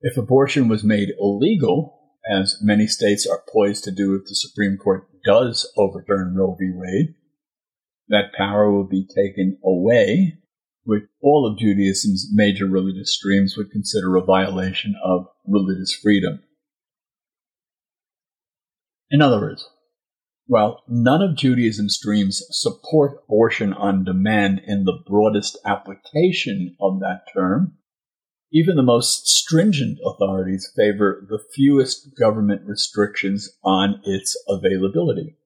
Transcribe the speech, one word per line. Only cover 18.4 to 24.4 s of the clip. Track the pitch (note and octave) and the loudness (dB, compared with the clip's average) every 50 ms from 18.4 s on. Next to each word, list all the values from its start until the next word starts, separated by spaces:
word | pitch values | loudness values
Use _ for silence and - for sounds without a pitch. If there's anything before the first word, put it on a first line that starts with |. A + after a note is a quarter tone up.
| _ _ _ _ _ _ _ _ _ _ _ _ _ _ | _ _ _ _ _ _ _ _ _ _ _ _ _ _
In | - C#3+ | 4 4
other | D3+ C#3 A#2+ G#2 | 6 6 4 2
words, | G#2 - - - - - _ _ _ _ _ _ _ _ _ _ _ _ _ _ _ | 0 -4 -8 -12 -18 -20 _ _ _ _ _ _ _ _ _ _ _ _ _ _ _
while | _ B2+ A2+ G#2 G#2+ G#2 - _ - | _ 2 2 2 2 -2 -6 _ -6
none | A#2+ A#2+ A#2 B2+ C3+ E3 | -2 0 2 4 4 4
of | G3 G3 D#3 | 2 0 -2
Judaism's | - - C3 B2+ A#2+ A#2+ A2+ G#2+ G#2 G#2 G2+ - | 0 0 0 2 2 2 0 0 -2 -4 -4 -4
streams | - - G#2 G#2 G#2 G2+ G2 G2 - - - | -6 -4 -2 0 0 0 0 -2 -6 -10 -8
support | - - - - A2 _ _ - - D#3 D3 C#3 - - _ | -8 -4 -4 -4 -6 _ _ -2 2 2 2 2 -2 -10 _
abortion | _ G#2+ G#2+ A2+ A2 - - A2+ G2+ F#2+ | _ 2 2 2 2 0 -2 -4 -4 -4
on | - G2+ G2+ G2 F#2+ F#2 | -2 -2 -2 0 0 -2
demand | F2+ F#2 F#2 F#2+ G#2+ A2 G#2+ | -2 -2 -2 0 0 2 2